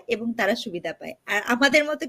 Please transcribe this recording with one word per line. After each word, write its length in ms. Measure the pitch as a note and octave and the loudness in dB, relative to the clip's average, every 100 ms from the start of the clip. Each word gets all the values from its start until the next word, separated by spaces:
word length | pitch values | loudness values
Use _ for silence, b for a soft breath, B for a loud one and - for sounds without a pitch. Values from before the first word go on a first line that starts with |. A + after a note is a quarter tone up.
| - | -4
এবং 200 | A3 A#3 A3+ | -4 -2 0
তারা 160 | G3 A#3 | 0 0
সুবিধা 360 | - F3 E3 D#3+ | -2 -6 -6 -8
পায়। 160 | D#3+ - - | -12 -12 -4
আর 140 | G#3 G#3 | -2 0
আমাদের 300 | A#3+ C#4 D4 D4 | 2 6 4 4
মতো 140 | D4+ | -2